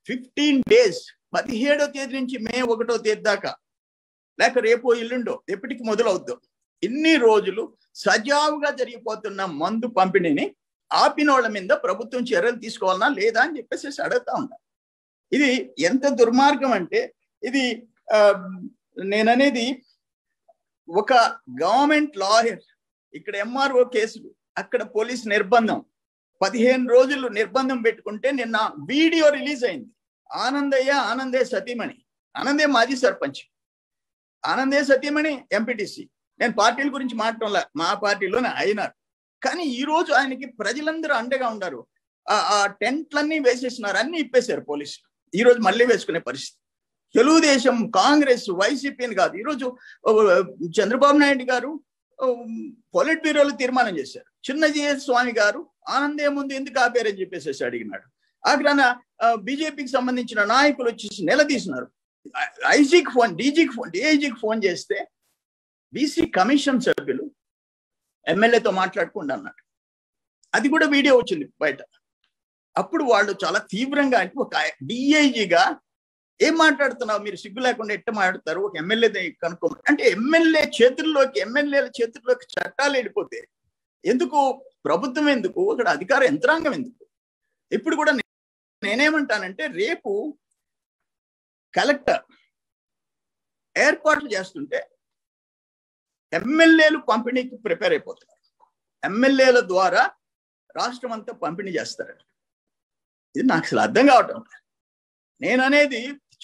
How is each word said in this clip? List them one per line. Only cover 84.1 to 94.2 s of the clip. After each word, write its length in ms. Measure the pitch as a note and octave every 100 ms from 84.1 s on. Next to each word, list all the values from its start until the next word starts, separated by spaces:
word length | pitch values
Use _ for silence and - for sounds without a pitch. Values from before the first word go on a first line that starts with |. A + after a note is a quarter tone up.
| B3+ D4 D4 C4+ - - _ -
ప్రభుత్వం, 440 | E3 C4 B3+ D4
ఎందుకు 420 | C4 F#3 - G3
అక్కడ 180 | B3 G#3+
అధికార 340 | D3 F#3 C4+
యంత్రాంగం 500 | B3+ D4 - D#4+ D#4
ఎందుకు? 320 | F3+ B2+ - _ _ _ _ _ _ _
ఇప్పుడు 240 | - D#4+ D#4
కూడా 160 | D4+
నే-, 120 | C4+ - _ _ _ _ _
నేనేమంటానంటే, 840 | G3+ A3+ D4 D#4 C#4+ G#3+ C#4 - D#4
రేపు 720 | F#3 A3 E4 A3+ G3+ D4+ - _ _ _ _ _ _ _ _ _ _ _ _ _ -
కలెక్టర్ 460 | A3+ C#4+ - - - _ _ _ _ _ _ _ _ _ _ _ _ _ _ -
ఏర్పాట్లు 500 | C4+ - D4+ D4